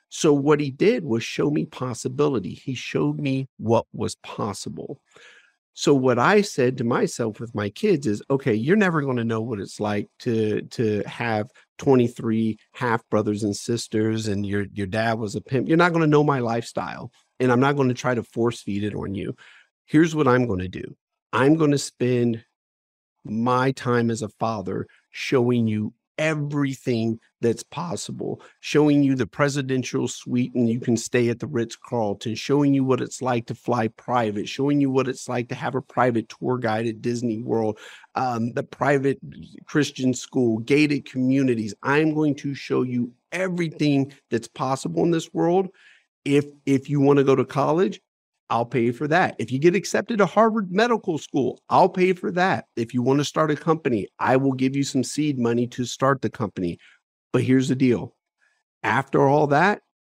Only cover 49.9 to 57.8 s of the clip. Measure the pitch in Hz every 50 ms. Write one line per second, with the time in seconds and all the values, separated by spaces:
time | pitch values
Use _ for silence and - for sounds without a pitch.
49.9 | - 214 208 - 240 202 196 160 - 202 226 226 214 226 202 180 175 202 226 240
50.9 | 233 214 - 190 165 139 - - - 151 123 120 - - _ - 120 135 175 185
51.9 | 180 185 180 185 190 - - 208 175 180 180 190 156 - - _ _ 117 117 117
52.9 | - 123 120 127 135 147 143 - - 160 156 156 151 - - 165 160 160 - 139
53.9 | 120 104 92 - _ - 98 110 127 131 135 135 131 127 131 131 135 139 139 -
54.9 | - 135 123 - - 143 151 151 139 127 117 117 117 120 123 120 - - 123 117
55.9 | - - 135 135 139 127 - 110 - - 117 95 - - 90 85 80 - _ -
56.9 | _ _ _ _ _ _ _ _ - 127 117 120 131 131 127 139 131 127